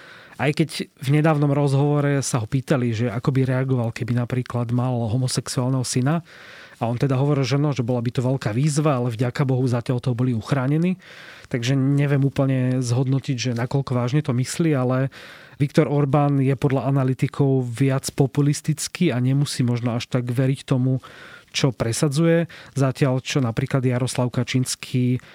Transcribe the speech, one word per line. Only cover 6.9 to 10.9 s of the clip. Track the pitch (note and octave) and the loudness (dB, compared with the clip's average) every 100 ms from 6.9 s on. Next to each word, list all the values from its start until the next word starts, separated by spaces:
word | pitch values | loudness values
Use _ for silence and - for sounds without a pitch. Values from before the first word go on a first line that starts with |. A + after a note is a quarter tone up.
| A#2+ | 0
teda | C#3+ C3 | 0 2
hovoril, | C#3+ C#3+ | 2 2
že | A#2+ C#3 | 0 0
no, | D3 C3+ | 0 0
že | |
bola | A#2 B2 | 0 -2
by | A#2+ | -2
to | - | -2
veľká | B2 C3+ A2+ A2 | 0 0 -2 0
výzva, | D3+ D3 D3+ B2+ | 0 2 2 0
ale | B2 | -2
vďaka | A2 B2 - | -2 -2 0
Bohu | C3+ B2+ C3 | 0 2 2
zatiaľ | A#2+ - B2 | 0 -2 -2
toho | C3 A#2 | -2 0
boli | B2+ | 0
uchránení. | A2+ - C#3 B2+ D#3 F3 | 0 -2 -2 0 2 0